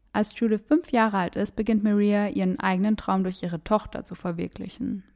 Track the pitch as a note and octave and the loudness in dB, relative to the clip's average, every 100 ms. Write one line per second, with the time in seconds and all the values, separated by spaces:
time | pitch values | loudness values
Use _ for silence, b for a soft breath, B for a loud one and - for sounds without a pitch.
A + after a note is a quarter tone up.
0 | _ - G#3+ - A#3 G#3+ - D#4 E4+ A#3+ | _ -2 -2 0 0 0 0 0 2 2
1 | A3 G3 F3 - G#3 - G#3+ A3 G#3 G#3 | 2 2 -2 -2 -4 -2 0 2 4 4
2 | G#3 G#3 G#3 F#3+ F#3 F#3 F#3+ F#3 G3+ G#3+ | 4 2 0 0 0 0 0 2 2 0
3 | - F#3+ F#3 F#3 F3+ E3+ - G#3+ G#3+ - | 0 0 0 -4 -6 -6 0 0 0 -10
4 | - F3+ F3+ E3+ F3 - F#3+ - G2 G3+ | -12 -8 -6 -4 -6 -8 -14 -8 -6 -6
5 | - | -8